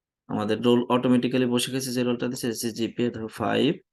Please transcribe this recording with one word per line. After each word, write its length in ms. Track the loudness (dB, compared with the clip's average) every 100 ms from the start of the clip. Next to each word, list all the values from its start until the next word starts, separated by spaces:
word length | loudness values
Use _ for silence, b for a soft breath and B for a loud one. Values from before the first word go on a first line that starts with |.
| _ _ -8
আমাদের 280 | -4 -2 2
রোল 180 | 4 4 4
অটোমেটিক্যালি 580 | 2 4 2 2 0 0
বসে 240 | 0 -2
গেছে, 180 | -4 -4
যে 100 | -2
রোলটা 240 | 0 0 -4
দিচ্ছে, 180 | -4 -6
হচ্ছে 200 | -4 -6
জিপিএ 360 | -4 -4 -2 -4
ধরো 180 | -4 -10
ফাইভ, 360 | -4 -2 2 2 0 _